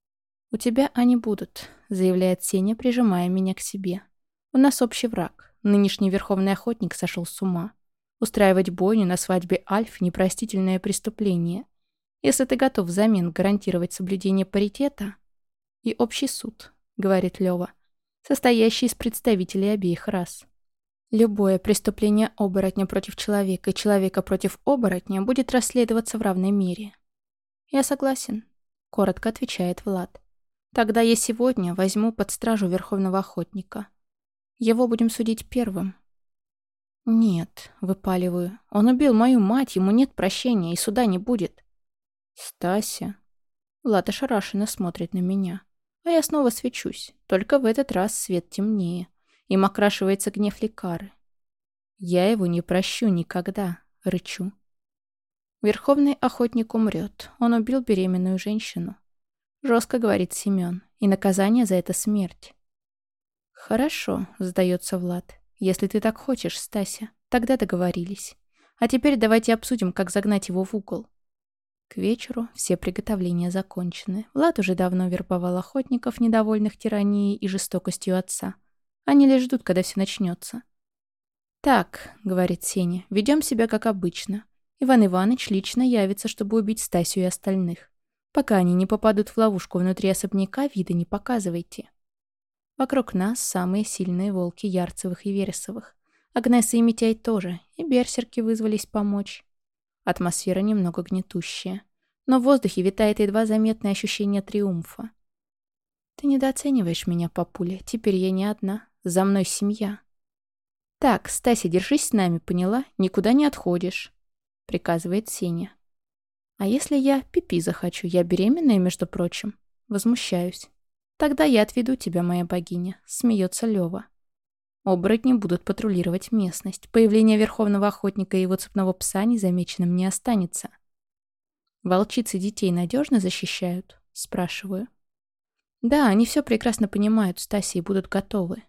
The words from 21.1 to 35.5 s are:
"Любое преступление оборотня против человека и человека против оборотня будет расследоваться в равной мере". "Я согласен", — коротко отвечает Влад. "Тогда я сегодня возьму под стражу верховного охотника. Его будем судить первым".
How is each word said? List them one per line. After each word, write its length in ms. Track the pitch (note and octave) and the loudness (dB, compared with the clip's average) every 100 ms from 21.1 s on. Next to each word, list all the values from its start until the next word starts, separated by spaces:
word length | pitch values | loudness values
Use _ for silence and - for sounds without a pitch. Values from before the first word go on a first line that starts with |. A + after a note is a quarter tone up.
"Любое 480 | A3 A3+ G#3 G3 F#3 | 4 4 4 2 2
преступление 720 | G#3+ G#3 - - G#3 G#3 A3 - | 2 2 0 0 2 2 2 0
оборотня 500 | G3+ F#3+ F#3+ G3 F#3+ | -2 0 0 -2 -2
против 300 | G3 G3 - | -2 -6 -8
человека 540 | - G3+ F#3+ F3+ - | -2 0 0 -2 -2
и 40 | |
человека 480 | F#3+ G#3 G3+ F#3+ F#3+ | -2 2 2 2 -2
против 380 | - F#3+ F#3+ - - | -2 -2 -2 -4 0
оборотня 560 | C#4 G#3+ F3+ - G3 | 2 2 -2 -4 -2
будет 300 | G3+ B3+ B3+ | 0 0 2
расследоваться 640 | B3+ A3+ B3+ A3+ A3+ A3 A3 | 0 0 0 2 0 -2 -2
в 40 | |
равной 300 | G#3+ F#3 F#3 | -2 0 0
мере". 420 | G3+ F#3 F3 G#3 - _ _ _ _ _ _ _ | 2 0 -4 -10 -18 _ _ _ _ _ _ _
"Я 160 | C#4 | 0
согласен", — 640 | C4 C#4 C4+ C4 - G#3+ - _ _ _ _ | 0 0 -2 -2 -6 -10 -10 _ _ _ _
коротко 400 | - G3 F#3 A3 | 0 0 0 -6
отвечает 560 | A3 B3 - F3+ F3+ - | -4 -6 -4 -4 -4 -4
Влад. 360 | F#3+ F3+ - _ _ _ _ _ | -6 -6 -14 _ _ _ _ _
"Тогда 280 | - A3 A3+ | -2 2 4
я 140 | A#3 A3 | 4 4
сегодня 600 | - A3+ B3+ B3 F3+ F3 | 0 0 2 2 -2 0
возьму 360 | F#3+ G#3 A3+ | 0 2 0
под 200 | A3 G3 | 0 -4
стражу 360 | - A3+ A3 F#3+ | -2 -2 0 0
верховного 520 | F#3 - G3+ F#3+ F#3+ | -2 -2 -2 0 -2
охотника. 680 | F#3+ - E3+ G3 - G#3+ G3+ _ _ _ _ _ _ _ | -4 -8 -8 -10 -10 -14 -14 _ _ _ _ _ _ _
Его 300 | A3 A3+ B3 | 0 2 2
будем 220 | A3+ A3+ | 2 0
судить 380 | - A3+ A3+ | 0 -2 -2
первым". 480 | - | -4